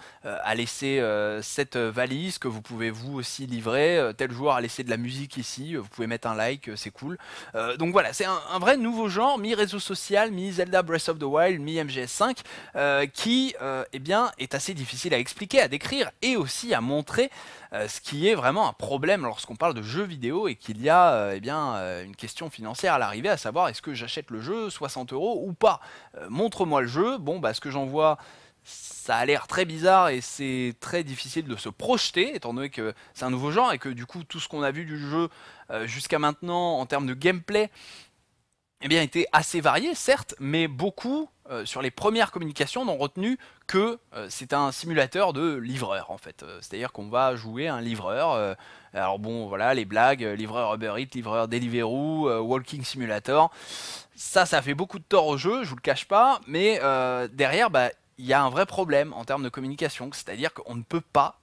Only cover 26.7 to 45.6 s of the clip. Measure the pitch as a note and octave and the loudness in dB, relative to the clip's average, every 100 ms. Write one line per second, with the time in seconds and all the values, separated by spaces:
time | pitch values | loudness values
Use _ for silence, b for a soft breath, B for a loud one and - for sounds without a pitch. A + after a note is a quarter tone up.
26.7 | C#3+ A#2+ C3+ A3 C4 C#3+ F3+ A#2 A2 D3 | 2 2 2 0 0 -4 -2 -2 -2 -6
27.7 | C#3 C3+ D3 D#3 D3 B B B B - | -4 -2 2 4 2 B B B B -20
28.7 | - - - - A#2 B2+ D3 - F3+ F3 | -16 -16 -8 0 2 4 2 2 0 0
29.7 | D#3+ F3 F#3+ F3 B2+ - - C#3 B2+ B2 | 2 6 8 6 2 -4 -6 -4 -2 -2
30.7 | A#2 - F3 D3+ C3 C3+ E3 D3 A2 A2 | -4 -4 -4 -4 -8 -6 -4 -4 -6 -8
31.7 | - - B3 - E3+ A#3 C4 A#2+ A#2+ C#3 | -4 0 0 2 0 0 -2 -6 -6 -6
32.7 | C3+ A2 - B - B2+ B2+ C#3+ F3+ B3 | -4 -6 -6 B -6 -4 -2 0 2 2
33.7 | C#3+ C#3 A#2+ B2 F3 D#3 E3 - D3+ C#3 | 2 -4 -8 -10 -12 -12 -10 -8 -4 -2
34.7 | C#3+ E3 D3+ C#3+ D#3 E3 B B B B | -2 -8 -8 -2 0 -2 B B B B
35.7 | A2 A2+ B2 - D#3 D3 D3 F3 F3 F3 | -6 -6 -6 0 2 2 0 -2 0 0
36.7 | D3+ B2+ C#3+ C3+ B2+ E3 F3+ E3 G#3 G#3+ | 0 0 0 -2 2 2 2 0 0 0
37.7 | B B B B B _ _ _ _ _ | B B B B B _ _ _ _ _
38.7 | - C#3 E3 D3 E3+ D#3 - - E3+ D3 | -6 2 2 4 0 4 4 4 2 4
39.7 | C#3+ D4 D4+ - C4+ - - C#3 D#3 D#3+ | 4 2 0 2 2 0 -8 -2 0 0
40.7 | C3 G3 - A#3+ D4 D#4 _ - A#2+ - | -2 -4 -4 -4 -4 -4 _ -10 -8 -6
41.7 | - C3+ - G#3 A3+ G3+ F3+ D#3+ C#3+ C#3 | -4 -6 0 2 2 2 0 -4 -2 -2
42.7 | B3 B3+ C#3+ C#3+ - G#3+ B3+ B B - | -2 -2 0 -2 -2 -2 -4 B B -2
43.7 | F#3+ A3 A#3 _ A2+ G2+ - C3 C#3+ C#3 | 2 2 -2 _ -12 -10 -10 -2 0 0
44.7 | - E3 D#3 C3 F3+ F#3+ C#3+ E3 C#3 | -2 0 2 2 2 0 2 -2 -2